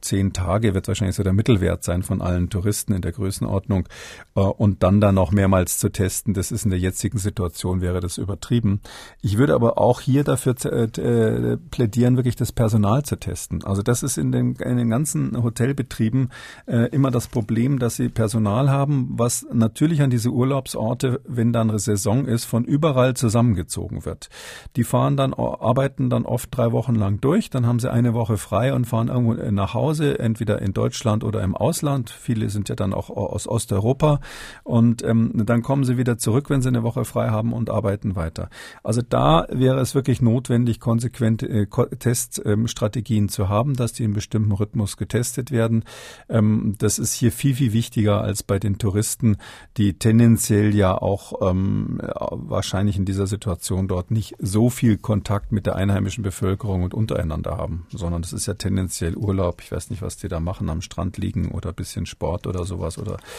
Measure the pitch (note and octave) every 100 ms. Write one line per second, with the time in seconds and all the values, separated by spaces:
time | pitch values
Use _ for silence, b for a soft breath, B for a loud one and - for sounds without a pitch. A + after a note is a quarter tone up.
0 | - G2+ G2 F#2 F2 G2+ A2+ F#2 - F#2+
1 | F#2+ - F#2+ G2 A2+ G#2 F2+ F2 - F2
2 | - F#2 F2+ F2+ F2+ F#2+ G2+ G#2 - F#2+
3 | F#2 F#2 F#2+ - G#2 G2 - G2 - B
4 | B B - - F#2+ - G#2+ F#2 F2+ G2+
5 | G#2 F#2+ F2+ G2+ G2 F#2+ F2 - - -
6 | F#2 - - G2 F2 A2 G2+ F#2 F2+ -
7 | G#2 G#2+ G2 - F2+ - F2+ F#2 F2+ F2+
8 | F2+ - F#2 G2 - A#2+ A2 G2+ B B
9 | B B - G2+ C#3 C3 A2+ - A2+ A#2+
10 | - C3+ C#3+ C3+ B2+ B2+ - B2+ A2+ -
11 | B2 A#2 A2 A#2 A#2+ A#2 - - A#2 A#2
12 | A#2+ B2+ B2 - A#2+ - A2 A2 G2+ B2+
13 | C#3+ - - - - F2 - G2 G#2 B2
14 | C#3+ D#3+ C3+ B2+ B2 B2+ - B2 A#2 A2+
15 | D3+ D3+ C3+ - A#2 - A#2+ C#3 B2+ -
16 | A2 C3 B2+ B B B - B2 A#2 C#3
17 | C3+ B2 - A#2+ G#2 A2+ B2 C#3 A#2 -
18 | A#2+ - A2 A2+ G#2 A2 C#3 C#3 C#3 C#3+
19 | B2+ B2 A#2 - - A#2+ A2+ - D3+ D#3
20 | C#3 B2 A2+ A#2+ C3 C3+ B2+ A#2+ A2+ B2
21 | C3 A#2+ - A#2+ A#2 A#2 A2 G#2+ G#2 G2+
22 | G2+ A#2+ C#3+ A2+ - A2+ A#2+ C#3+ D#3+ B2+
23 | B2+ B2+ A#2 A#2 A#2 F2+ - - F2 -
24 | D#2+ D2+ - B B B B - - B2
25 | C3+ C#3 C3+ - A#2+ - A2 B2+ C3+ C#3
26 | B2+ A#2+ - A2+ - - A#2 A#2+ A#2 A2+
27 | G2 G#2 C3 A3+ - C3 A#2 A#2+ A#2+ A#2+
28 | B2 A2+ A2 G#2+ - G2 B2+ C3 B2 A2+
29 | A#2 B2+ A#2+ - - G2 G2 A2+ C3+ D#3
30 | D3 C3 A#2 A2 G#2+ G#2 G2 F#2+ A2+ -
31 | A2+ G#2+ A2 G#2 G2 - B2 E3+ D3 C#3
32 | A#2 - - A2 A2+ G2+ G2+ A#2 G2 G2+
33 | - - G#2 G2 - A2+ - G2 A2 C#3
34 | D3+ D3 B B B B - A#2 A#2 A#2
35 | - A2+ A#2 A#2+ G#2+ A#2+ A2+ C#3 B2+ B2
36 | B2 A2+ - B2 C#3+ C#3+ B2+ A#2+ A2+ B2
37 | A#2+ A#2 A#2+ G#2+ A#2 A#2 A2 A2 G#2 G2+
38 | G#2 F#2 E2 - F2+ B B B - A#2
39 | A#2+ B2 C#3 E3 F#3 B2+ B2+ C3 B2+ C#3
40 | C3 B2 A#2 A#2+ A#2+ A#2+ A#2+ A2+ A#2+ A#2
41 | A#2+ - A2+ A2 - G#2+ G2+ - - A#2
42 | A#2+ B2 - - G#2+ G#2 A2+ - A2 B2+
43 | G2+ G#2+ G2+ - G2 G2+ C#3 C3 A#2 -
44 | A2+ G#2 - A2 G#2+ G2+ G#2 - G2+ -
45 | G#2 A2 A#2+ - A#2+ A#2+ A2+ A2+ B B
46 | B B - A2+ G#2+ G#2+ A2+ G2 G#2+ -
47 | - - A#2 - C#3 B2+ C3 A2+ - -
48 | G#2 G2+ G2+ G2 - G2 G#2 G2 G#2 G2+
49 | G#2+ - A#2 G2+ B B B - G2+ -
50 | A2+ A2 A#2 A2+ - G#2 G#2 G#2 F#2+ F#2+
51 | G2 G2+ - - G2 F#2 F#2+ G2+ G#2 E2+
52 | - - - - - F#2+ - F#2+ G#2 F#2
53 | F#2+ G2 F#2+ G2+ G#2 F2 - F#2 F#2+ F2+
54 | - A2 - - G2 G#2 A#2+ - A#2 G#2
55 | - G#2 - G2+ - G#2 - - G2 G2+
56 | G2 - G2 - F#2+ G2 G2+ F#2 F2+ -
57 | A2 - E2 D#2+ E2+ E2 D#2 E2 F2 -
58 | E2+ E2+ F2 - - - F#2+ F#2+ F#2 -
59 | F2 - G2+ G2 F2 - - - - G2+
60 | - - G2+ F2 E2+ F#2+ F2 D#2+ - -
61 | F#2 - F#2 F#2 E2+ F2+ F#2 F#2 F2+ -
62 | F2+ - D2+ F2+ - F2+ F2+ F2+ E2+ -
63 | G2+ F#2+ B